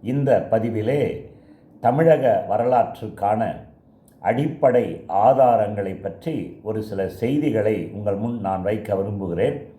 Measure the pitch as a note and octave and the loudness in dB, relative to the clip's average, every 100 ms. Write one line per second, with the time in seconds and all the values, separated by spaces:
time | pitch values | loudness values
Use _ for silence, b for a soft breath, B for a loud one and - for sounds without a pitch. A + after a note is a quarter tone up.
0 | G#2+ C#3 C#3 A2 - A2+ A#2 A2 G#2+ C#3+ | -2 -2 4 2 2 0 0 -2 -2 0
1 | B2 - - B B B B - A#2 C3+ | -2 -4 -14 B B B B -2 0 4
2 | E3 D#3 F3 D#3+ E2+ G#2 B2 B2 A#2 - | 6 6 4 2 0 0 2 2 2 -4
3 | G#2+ - G2+ A2 G#2 - - _ _ _ | -12 -4 0 0 -2 -6 -14 _ _ _
4 | _ _ F#2 A#2+ D3+ - C3+ B2 F#2+ D#2+ | _ _ -2 0 -2 2 4 4 0 -6
5 | - G2 A2 C#3 B2+ A2+ G#2 G#2 G2 F#2 | -4 2 4 6 4 4 0 -2 -6 -6
6 | G2 G2 E3 C#3 F2 - G#2 A2 G#2+ G2 | -10 -10 -8 -8 -8 -12 -8 -8 -6 -6
7 | F#2+ - A#2 D3 D3+ A2 G#2 G#2 D#2+ G2+ | -6 -2 -2 0 0 0 0 0 -4 -6
8 | G#2 G2+ A2+ A#2+ F#2+ F#2+ F#2+ G#2+ G#2+ G2 | -4 -4 -4 -4 -4 -2 -2 -4 -2 -2
9 | G2 G2+ F#2+ E2+ G#2 - - | -2 -4 -4 -2 -2 -2 -12